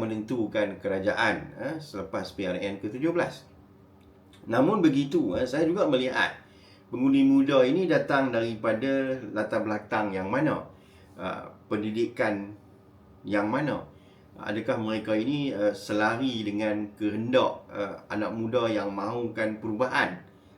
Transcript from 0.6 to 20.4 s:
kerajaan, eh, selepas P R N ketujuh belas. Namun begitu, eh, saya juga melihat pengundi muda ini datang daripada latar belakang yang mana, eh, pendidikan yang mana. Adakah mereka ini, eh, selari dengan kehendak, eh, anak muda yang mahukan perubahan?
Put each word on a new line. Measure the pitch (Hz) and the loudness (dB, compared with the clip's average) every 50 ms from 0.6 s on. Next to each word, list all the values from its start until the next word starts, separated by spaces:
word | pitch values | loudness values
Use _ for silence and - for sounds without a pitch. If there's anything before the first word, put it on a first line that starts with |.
| 104 98 98 | 0 0 -2
kerajaan, | - - 98 95 95 95 101 92 104 113 107 101 - - - - | -4 -4 -2 -2 0 0 0 2 2 2 2 2 0 -4 -10 -10
eh, | - 113 139 160 156 | -8 -6 -6 -6 -8
selepas | 151 - - 98 92 - - 104 90 - - | -10 -10 -10 -10 -10 -6 -6 -6 -6 -6 -6
P | - 98 | -4 -4
R | 90 90 - | -2 -2 -2
N | 98 101 101 98 | -4 -4 -6 -6
ketujuh | - 104 123 127 147 165 170 | -8 -8 -6 -2 -2 0 0
belas. | 170 - - - - - - - - - - - - - - - - - - - - - - - - - | 0 -2 -2 -4 -12 -18 -20 -20 -20 -20 -20 -20 -20 -20 -20 -20 -20 -20 -20 -20 -20 -20 -20 -20 -18 -8
Namun | - 113 123 135 175 220 202 170 | -2 2 4 4 4 4 6 4
begitu, | 151 135 139 143 139 - 170 135 98 90 | 4 4 4 0 2 2 0 2 2 0
eh, | 104 127 | 0 -2
saya | 120 131 156 165 160 | 0 0 0 2 2
juga | 175 208 180 | 4 2 2
melihat | 160 135 127 127 127 123 117 92 - - - - - - - - - - - - - | 4 4 2 2 2 0 0 0 0 -2 -8 -18 -20 -20 -20 -20 -20 -20 -20 -18 -10
pengundi | 123 120 127 139 139 139 135 | -4 0 2 4 6 6 6
muda | 135 135 139 135 127 143 131 127 | 8 6 6 6 6 6 6 6
ini | 127 147 185 185 | 6 4 2 2
datang | 160 151 139 - - 143 139 135 127 117 | 4 2 2 2 2 0 2 2 2 0
daripada | 113 113 117 110 107 - 113 110 110 131 135 135 135 135 131 131 127 113 101 98 | 0 0 -2 -4 -2 -2 0 0 0 0 0 0 0 0 -2 -4 -6 -6 -8 -4
latar | 107 110 - 113 107 104 | -4 -4 -2 -2 -2 -2
belakang | 107 107 104 - - 120 110 107 101 95 | -2 -4 -4 -4 -4 -2 -2 -2 -2 -2
yang | 95 95 95 120 | -4 -4 -2 0
mana, | 135 156 143 - 85 - - - - - - - - - - - - | 0 2 2 0 -2 -6 -12 -18 -20 -20 -20 -20 -20 -20 -20 -16 -10
eh, | 92 92 90 - - - - - - - | -8 -8 -8 -8 -10 -14 -16 -18 -8 -4
pendidikan | 110 104 107 110 107 113 117 110 - - 123 107 104 98 101 101 104 - - - - - - - - - - - - - - | -4 -2 -2 -2 0 0 -2 -2 0 0 0 0 0 -2 -4 -8 -12 -16 -20 -20 -20 -20 -20 -20 -20 -20 -20 -20 -20 -16 -8
yang | - 101 104 101 107 123 | -2 0 0 2 2 0
mana. | 139 156 135 107 87 - - - - - - - - - - - | 0 0 -2 -4 -4 -6 -12 -18 -20 -20 -20 -20 -20 -20 -20 -18
Adakah | - - - 107 110 107 - 127 117 | -14 -8 -6 -6 -4 -2 -2 -2 0
mereka | 110 110 110 107 - 110 107 | 0 -2 -2 -2 -2 0 0
ini, | 110 113 131 147 147 143 135 104 | 0 0 0 0 -2 -2 -2 -2
eh, | 101 104 104 104 | 0 0 0 0
selari | - - - 107 104 107 110 117 120 135 131 120 110 | 0 -4 -2 0 2 2 2 2 0 -2 -2 -2 -2
dengan | 107 104 101 104 110 107 104 104 104 104 - | -2 -2 -2 0 0 0 0 -2 -4 -6 -6
kehendak, | - 107 104 101 107 113 123 127 127 107 - - - - - - | -2 -2 -2 0 0 -2 4 4 4 4 4 0 -4 -12 -12 -6
eh, | 98 101 98 - - - - | -6 -6 -6 -6 -10 -10 -8
anak | 101 104 104 90 104 | -4 -4 -4 -4 -4
muda | 117 113 110 120 123 117 110 | -4 -4 0 0 2 2 2
yang | 107 101 101 101 98 | 0 0 -2 -2 -4
mahukan | 98 101 107 117 120 120 110 - 117 110 107 107 107 | -4 -4 -4 -4 -4 -4 -6 -4 -2 -2 -2 -2 -4
perubahan? | - 107 107 107 127 123 135 139 117 90 90 - - - - - | -6 -6 -2 -2 -2 0 0 0 0 -2 -4 -10 -14 -20 -20 -20